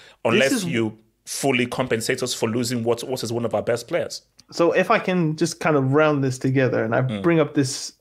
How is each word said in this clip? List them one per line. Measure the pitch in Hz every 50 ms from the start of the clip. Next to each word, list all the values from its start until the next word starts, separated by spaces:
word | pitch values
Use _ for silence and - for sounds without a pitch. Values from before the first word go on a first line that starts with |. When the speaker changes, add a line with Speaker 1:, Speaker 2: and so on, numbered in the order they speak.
| - - - _ -
Speaker 1:
unless | - - 208 254 277
Speaker 2:
This | 277 233 190
is |
Speaker 1:
you | 170 139 113 113 107 107 - _ _ _ _ _
fully | - - - - 139 131 123 123
compensate | 123 - - 131 127 - 113 110 - 131 127 131
us | 120 -
for | - - 113
losing | 110 127 123 117 127 120 113
what, | 117 117 113 -
what | - 143 127
is | - 113 117
one | 120 117
of | 110 -
our | 104
best | 101 127 120 117 - -
players. | 165 170 113 - - - - _ _ _ - -
Speaker 2:
So | - - 170 170
if | 147 165 185 185
I | 226 190
can | - - 185 180 170 151 156
just | 156 170 160 - -
kind | - 175 156
of | 143 135 131
round | 135 151 156 151 151 143 135
this | 135 127 127
together, | - 135 131 135 131 120 110 117 113
and | 113 117
I | 123
Speaker 1:
Mm. | 131 127 110 101
Speaker 2:
bring | 98 170 170 160
up | 147 147 -
this | 151 139 131 - - - - - _